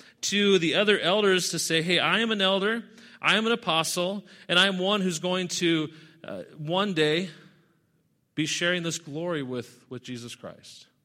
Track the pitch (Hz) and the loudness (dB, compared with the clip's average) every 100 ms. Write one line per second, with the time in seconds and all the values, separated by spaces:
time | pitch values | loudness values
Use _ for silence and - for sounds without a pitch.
0 | - _ - 202 202 190 143 147 208 190 | -20 _ -2 2 4 4 4 2 4 2
1 | 156 208 202 185 170 165 - 160 165 175 | 2 2 4 2 0 -4 0 0 2 2
2 | 143 190 226 214 190 196 196 233 - - | 2 2 0 0 0 2 0 -2 -8 -18
3 | - - 151 190 220 233 180 160 160 180 | -20 -4 0 2 2 0 0 0 0 -2
4 | 180 202 - - - 175 196 185 185 208 | -2 -4 -10 -14 0 2 4 2 0 0
5 | 185 160 180 185 180 - 175 160 151 - | 0 -2 -2 -2 -4 -2 0 0 -2 -8
6 | - - - 95 - 156 151 180 208 160 | -20 -18 -12 -12 -12 -10 -4 -2 0 2
7 | 151 160 185 - - _ _ _ _ _ | 2 2 -4 -10 -20 _ _ _ _ _
8 | _ _ _ - 156 - 175 180 170 - | _ _ _ -6 -4 -2 0 -2 -4 -6
9 | - 143 175 160 127 123 113 - - 123 | -8 -8 -4 -4 -4 -6 -8 -14 -16 -14
10 | - 123 117 - 90 - - - - _ | -12 -12 -12 -14 -16 -18 -20 -20 -20 _